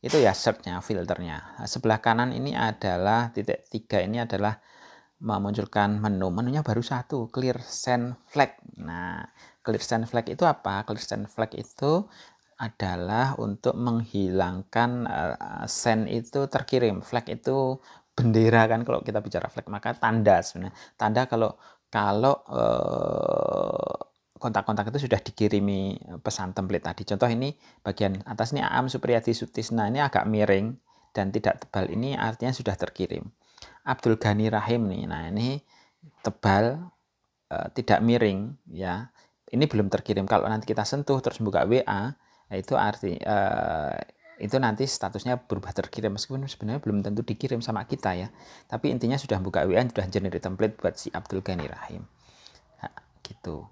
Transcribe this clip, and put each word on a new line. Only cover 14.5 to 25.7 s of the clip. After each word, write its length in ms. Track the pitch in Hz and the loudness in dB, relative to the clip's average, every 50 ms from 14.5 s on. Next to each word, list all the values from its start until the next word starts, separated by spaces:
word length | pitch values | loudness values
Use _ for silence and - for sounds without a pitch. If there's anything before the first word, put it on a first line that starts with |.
| 92 90 95 _ - 113 117 120 123 123 120 | -2 -6 -10 _ 0 2 2 2 0 -4 -4
eh, 600 | - - - 76 85 62 - - 50 - - - - | -4 -4 -2 -2 -4 -4 -6 -8 -10 -8 -8 -8 -6
send 400 | - - - 120 113 110 110 - | -6 -2 2 2 2 2 2 0
itu 400 | - 117 117 - - 139 139 135 | -2 -4 -4 -2 -2 -2 -2 0
terkirim. 560 | - 131 127 - - 127 123 113 101 92 - | 0 -2 -2 2 2 4 4 4 2 0 -6
Flag 240 | - - 123 120 - | -4 -4 -4 -4 -4
itu 480 | - 117 _ - 131 135 135 131 131 131 _ - - - _ _ _ - | -10 -6 _ 0 2 2 2 0 0 -4 _ -20 -20 -20 _ _ _ 2
bendera 480 | 120 117 110 113 113 113 113 113 113 | 4 6 6 8 8 8 8 8 6
kan 160 | 110 117 110 | 6 4 0
kalau 240 | 120 117 123 - - | 0 0 -2 -2 -2
kita 160 | 123 107 107 | -2 -4 -2
bicara 320 | - 104 - 87 - - - | -4 -2 -4 -4 -4 -4 -8
flag, 160 | - - - | -8 -10 -8
maka 240 | 101 101 - 113 120 | -10 -6 -4 -4 -4
tanda 480 | - - 117 110 113 107 107 95 87 | 0 2 2 4 6 8 8 8 6
sebenarnya. 320 | 87 - - 87 90 92 90 - - - _ _ | 6 0 -8 -8 -10 -10 -10 -14 -20 -20 _ _
Tanda 320 | 107 107 110 120 127 127 | 0 2 2 2 2 2
kalau, 240 | - 113 113 107 - - - - - _ _ _ - | 2 0 0 0 -2 -6 -18 -20 -20 _ _ _ -2
kalau, 480 | 113 104 101 101 104 117 135 139 - - - | 0 2 2 2 4 4 4 4 2 -2 -6
eh, 1600 | - 62 58 57 60 62 - 50 50 58 50 50 50 50 50 50 50 50 50 50 - 50 50 - - - - - - - - _ _ _ _ _ _ - | -2 2 2 4 4 2 2 0 -2 -2 -2 -2 0 0 0 0 0 0 0 0 0 0 -2 -2 -2 -4 -4 -4 -6 -8 -10 _ _ _ _ _ _ -6
kontak-kontak 480 | - 127 107 - - - 107 107 104 110 120 | -6 -2 -2 0 0 0 0 0 -2 -2 -2
itu 80 | 143 143 | -4 0
sudah 160 | 123 113 98 | 2 2 2
dikirimi 800 | - - - - 110 107 104 101 101 101 | 0 -4 -2 2 2 4 4 4 2 2